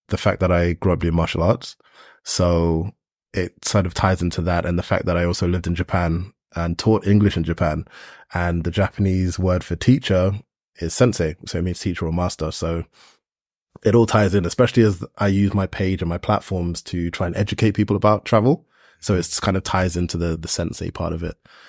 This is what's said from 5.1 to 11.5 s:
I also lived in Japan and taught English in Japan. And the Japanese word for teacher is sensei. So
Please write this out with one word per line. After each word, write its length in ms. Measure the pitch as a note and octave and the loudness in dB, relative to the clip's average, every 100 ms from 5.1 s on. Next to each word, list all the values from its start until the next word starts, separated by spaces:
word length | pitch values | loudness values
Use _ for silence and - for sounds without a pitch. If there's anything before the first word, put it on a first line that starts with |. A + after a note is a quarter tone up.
| F2 | 0
I 80 | |
also 220 | F2 F2 F2 | 0 0 0
lived 200 | F2+ F2 | 0 -2
in 80 | |
Japan 580 | F2 F#2 F#2 F2 E2 F#2 _ _ - | -4 -2 -2 0 -2 -6 _ _ -6
and 220 | E2+ E2 | -4 -2
taught 280 | - A2 G2+ | 2 2 4
English 300 | G#2 G2+ - | 4 4 2
in 80 | |
Japan. 420 | D#2+ E2 E2+ D2+ E2 - - - - | -2 0 -2 -2 -6 -14 -20 -20 -10
And 320 | F2 F2 E2+ | -4 -2 0
the 60 | E2+ | -2
Japanese 680 | E2+ G2 - G2 F#2 F2+ F2 | 0 -2 0 0 2 0 0
word 240 | F#2 F2+ | 0 0
for 140 | - E2+ | -2 -2
teacher 640 | - C3 - F#2 F#2+ G2+ - _ _ _ | 4 4 4 2 2 0 -8 _ _ _
is 180 | E2 | -6
sensei. 420 | - B2 - D#2+ - | 2 2 2 -2 -4
So 120 | - | -8